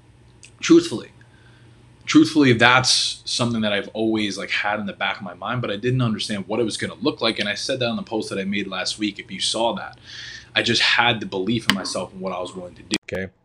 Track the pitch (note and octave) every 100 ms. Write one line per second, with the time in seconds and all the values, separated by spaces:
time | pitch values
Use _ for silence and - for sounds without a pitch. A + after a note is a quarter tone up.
0 | - - - - - - - E3 - -
1 | - - - - - - - - - -
2 | - D#3 D#3 D#3 C3+ A2+ A#2+ B2+ B2 -
3 | - - - - A#2+ A#2 G#2+ G2+ F#2+ G#2+
4 | A2 A2 G#2 F#2+ F#2 - G#2 G#2+ G2+ -
5 | G2 F#2+ F#2+ F2 G2 B2 A#2 G2+ B2 B2+
6 | A#2+ G#2 - G#2+ F#2 A2 A2+ - G#2 E2
7 | B2+ D3+ A2+ G#2+ G#2 G2+ - C3 A#2+ G#2+
8 | F#2+ A2 G2 G2 F#2+ G2+ G2 F#2 F2+ -
9 | G#2+ F#2+ - F#2+ - A2 A#2 G2 D2 -
10 | - - - - - A2 A2 A2+ - -
11 | A#2+ A2+ F#2+ G2 F#2 A#2+ - G2 F2+ G2+
12 | F2+ F#2+ F#2+ F2+ F2+ F#2 F2+ D#2+ F2+ -
13 | - G2 F#2+ _